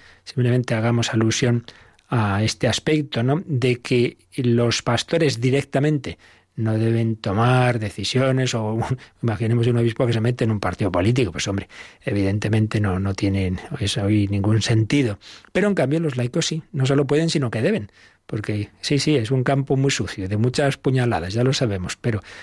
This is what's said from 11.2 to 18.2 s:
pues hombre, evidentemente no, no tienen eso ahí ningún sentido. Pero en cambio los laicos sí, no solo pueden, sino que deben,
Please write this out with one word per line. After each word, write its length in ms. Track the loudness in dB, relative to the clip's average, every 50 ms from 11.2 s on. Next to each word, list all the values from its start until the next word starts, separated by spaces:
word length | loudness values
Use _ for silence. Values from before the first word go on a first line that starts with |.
| 0 0
pues 160 | -2 -4 -4
hombre, 220 | -4 -4 -4 -6 -8 -14 -20 -20 -20 -20 _ _
evidentemente 760 | -4 -2 0 0 0 0 0 0 0 2 2 2 2 0 0
no, 180 | 0 0 0 0
no 160 | -2 -2 -2
tienen 460 | -2 0 0 0 0 0 -2 -2 -4 -6 -8 -6 -4
eso 260 | -4 -4 -2 -2 0
ahí 220 | 2 2 2 2
ningún 340 | 2 0 0 2 2 2 2
sentido. 600 | 2 2 2 2 2 2 2 2 2 0 -2 -6 -12 -20 -20 -20 -20 _ _
Pero 160 | 0 2 2
en 60 | 2
cambio 260 | 2 0 0 0 0
los 160 | -2 -2 -2
laicos 300 | -2 -4 -2 -2 -2 -2
sí, 180 | -2 -4 -6 -8 -8 -4
no 120 | -2 0
solo 220 | 2 2 2 2
pueden, 240 | 2 2 2 2 2
sino 200 | 0 0 -2 -2
que 120 | -2 0 0
deben, 300 | 0 0 -2 -4 -8 -14 -20 -20 -20 _ _